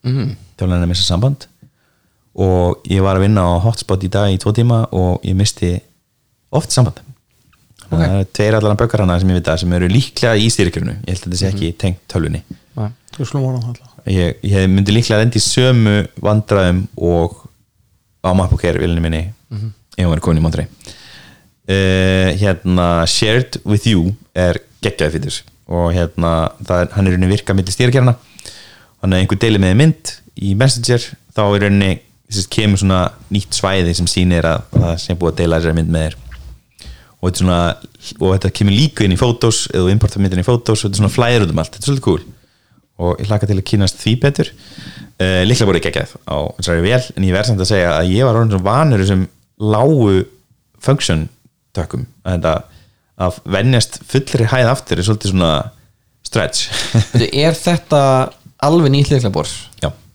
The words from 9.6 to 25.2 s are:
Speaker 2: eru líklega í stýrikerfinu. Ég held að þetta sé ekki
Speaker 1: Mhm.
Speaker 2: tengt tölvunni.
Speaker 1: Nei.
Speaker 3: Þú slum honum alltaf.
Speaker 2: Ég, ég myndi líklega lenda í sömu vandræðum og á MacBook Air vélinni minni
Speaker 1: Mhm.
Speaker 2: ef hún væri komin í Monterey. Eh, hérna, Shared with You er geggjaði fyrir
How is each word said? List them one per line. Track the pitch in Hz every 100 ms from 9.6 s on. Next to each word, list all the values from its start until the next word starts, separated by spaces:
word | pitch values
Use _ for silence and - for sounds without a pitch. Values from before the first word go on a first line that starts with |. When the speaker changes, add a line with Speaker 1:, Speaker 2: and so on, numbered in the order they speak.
| 87
Speaker 2:
eru | 87 90
líklega | 104 - - 123 110
í | 110
stýrikerfinu. | - 90 - 82 - -
Ég |
held | 92 -
að |
þetta | 90
sé | 95
ekki | 98 82
Speaker 1:
Mhm. | 85
Speaker 2:
tengt | 98 90 _
tölvunni. | 92 76 80 - - _ -
Speaker 1:
Nei. | 107 120 _ -
Speaker 3:
Þú | 127
slum | 143
honum | 131 127 117
alltaf. | 120 - - -
Speaker 2:
Ég, | 95 87 -
ég | - 98 95
myndi | 95 98
líklega | 107 120 107
lenda | 113 110
í |
sömu | - - 127 123 110 104 92 -
vandræðum | 104 107 104 101 92 90 92 -
og | 85 85 82 - - _ _ _ _ _ _ _
á | 92 92
MacBook | 87 - 87
Air | 87
vélinni | 87 85
minni | 82 80 87 110 _
Speaker 1:
Mhm. | 107 110 - _ -
Speaker 2:
ef | 90
hún | 82
væri |
komin | - 80
í |
Monterey. | 82 82 - - - - - - - - _ _ -
Eh, | 95 95 95 95 95 95 95
hérna, | 101 92 90 90 87 85 82
Shared | - 110 117 127 - -
with | 104 -
You | 101 85 104 _
er | - 90 - _ _
geggjaði | 104 - 87
fyrir | 80